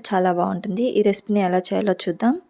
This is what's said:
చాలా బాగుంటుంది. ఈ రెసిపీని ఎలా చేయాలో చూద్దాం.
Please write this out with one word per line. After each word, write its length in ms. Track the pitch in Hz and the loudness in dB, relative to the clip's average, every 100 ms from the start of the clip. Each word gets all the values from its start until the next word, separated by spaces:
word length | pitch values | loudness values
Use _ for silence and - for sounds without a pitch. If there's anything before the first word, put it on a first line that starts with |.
| - | -2
చాలా 220 | 190 185 175 | 0 2 2
బాగుంటుంది. 460 | 185 180 214 190 247 - | -2 -2 -4 -2 0 2
ఈ 40 | 208 | 2
రెసిపీని 340 | 196 - 208 185 | 2 0 0 2
ఎలా 120 | 185 180 | 0 0
చేయాలో 260 | 190 208 180 - | -2 0 -2 -4
చూద్దాం. 280 | 170 226 349 | 0 0 0